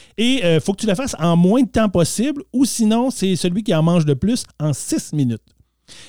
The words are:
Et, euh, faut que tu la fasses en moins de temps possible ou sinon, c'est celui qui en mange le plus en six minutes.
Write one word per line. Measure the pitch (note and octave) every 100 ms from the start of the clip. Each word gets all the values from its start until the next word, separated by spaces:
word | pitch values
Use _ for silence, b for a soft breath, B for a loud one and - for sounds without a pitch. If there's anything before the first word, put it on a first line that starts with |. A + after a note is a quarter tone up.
| B -
Et, | A#3 C4+
euh, | F3 D#3+
faut | -
que | F#3+
tu | G#3+
la |
fasses | F3+ C4+ -
en | E3 E3+
moins | F3 A#3+
de | B3
temps | A3+ A3
possible | F#3 E3 - B3+ C#4+ -
ou | B3
sinon, | C#4 - G#3+ A3+ C4
c'est | - F#3+ F#3
celui | F#3 F3
qui | G#3+
en | E3
mange | D#3+ F3 D3+
le | C#3
plus | G3 B3 - -
en | D3+
six | C#3 - D#4+ -
minutes. | D3+ B2+ A2 _ _ _ _ _ B